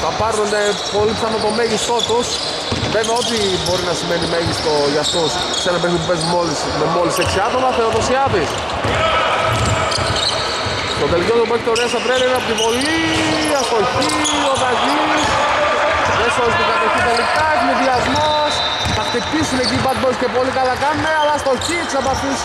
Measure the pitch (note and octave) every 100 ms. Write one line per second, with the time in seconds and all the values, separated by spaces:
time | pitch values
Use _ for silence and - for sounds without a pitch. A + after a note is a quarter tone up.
0 | D#3 D#3+ G#3+ G#3+ G#3 G#3 G#3 G3 - G3+
1 | G#3+ A3 A3+ A3 G#3+ G#3+ A#3 G#3+ - A#3+
2 | G#3 A3+ A#3+ - - - - - - G#3
3 | A3 A#3 A#3 A#3 G3+ F3+ D#3+ F3+ F3 E3
4 | E3+ E3+ E3 E3+ E3 D3+ E3 D3+ C#3+ D3
5 | D3 F3 D#3+ F3+ E3+ E3+ F3+ F3 F3 F3
6 | D#3+ F3 D#3+ F3+ E3+ C#3+ - D3 D3+ E3
7 | E3+ - E3 F#3+ G#3 B3 B3+ B3 A3+ A3
8 | - B3+ C4+ G3+ C#3+ - - - - -
9 | - D#5+ D#5+ - D#5+ - - - - -
10 | - - - - - - - - - -
11 | C#3+ E3+ F#3 A#3 A3 A#3 A3+ A3+ A#3+ A#3+
12 | A3+ B3+ B3+ B3+ A#3 A3 A3 A#3+ C#4+ D#4+
13 | D#4+ D#4+ D#4+ D#4 D#4 C#4+ B3 A#3 G3 C4
14 | D4 D4+ D4 D4 C#4+ C4 B3+ A3+ B3 D4
15 | D4 D#4 D4+ - - - - - - -
16 | - - - - A#3+ - - - - -
17 | - A#3 A#3+ - D#4 D4+ C4+ C4 C4 B3
18 | A3 C4+ D4+ D4+ D4+ D4+ - - - -
19 | G#3+ A#3+ - D4+ D#4 B3+ B3 B3 A#3+ C4
20 | B3+ B3 B3 A3+ C4 B3+ C4 B3 C#4 D4+
21 | D#4 D#4 D4 D4 C#4 B3 - E4+ D#4+ C4+
22 | C4 B3+ C4+ B3+